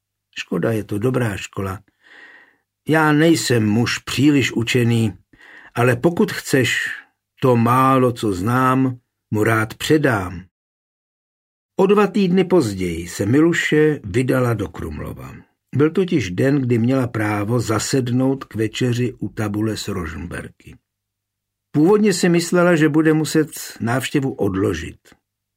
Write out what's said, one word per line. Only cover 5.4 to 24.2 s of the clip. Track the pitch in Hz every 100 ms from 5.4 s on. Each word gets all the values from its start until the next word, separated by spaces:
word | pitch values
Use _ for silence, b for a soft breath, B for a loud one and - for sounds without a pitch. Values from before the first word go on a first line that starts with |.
| B B B
ale | - 123 117
pokud | 170 175 196
chceš, | - - 135 120 - - - - _ _ -
to | 131 120
málo, | 117 127 131 135 127
co | 120 110
znám, | 87 107 127 131 131 131 127 _ _ -
mu | 107
rád | 107 113 110
předám. | - - 151 143 107 87 87 - _ _ _ _ _ _ _ _ _ _ _ _ -
O | 190
dva | 208 202
týdny | 208 185 190
později | 185 185 113 95 90 85 87
se | - 101
Miluše | 139 165 170 - 151 151 147
vydala | 101 104 127 131 123
do | 107 87
Krumlova. | - - - - - - - _ _ - 131
Byl | 156
totiž | 175 180 160 90
den, | 90 131 143
kdy | 123 120
měla | 117 135 120
právo | 110 107 104 104 123
zasednout | 98 107 - 139 120 123 131 135
k | -
večeři | 107 110 - 127 120 120 -
u | 104
tabule | 104 107 104 110 104
s | -
Rožmberky. | 95 80 82 85 78 - _ - - _ _ _ _ _ _ _ _ _
Původně | 147 165 214 214
si | - 180
myslela, | 170 170 180 175 160
že | 156
bude | 156 160
muset | 156 151 156 156 - - -
návštěvu | 113 131 123 147